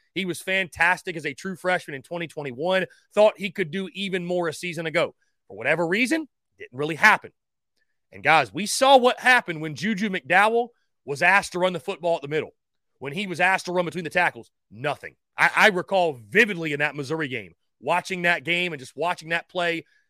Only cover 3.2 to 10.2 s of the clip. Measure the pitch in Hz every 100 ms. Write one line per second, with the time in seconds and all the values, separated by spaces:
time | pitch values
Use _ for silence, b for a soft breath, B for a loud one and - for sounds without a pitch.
3.2 | 214 - 196 196 160 196 185 190 196 185
4.2 | 175 180 165 - 180 160 160 165 123 -
5.2 | _ _ - 101 127 160 165 208 247 320
6.2 | 285 _ _ - 92 123 151 151 208 185
7.2 | - _ _ _ _ _ _ _ _ 98
8.2 | 135 160 110 135 202 - 269 269 247 -
9.2 | 240 247 - 156 160 131 196 190 214 185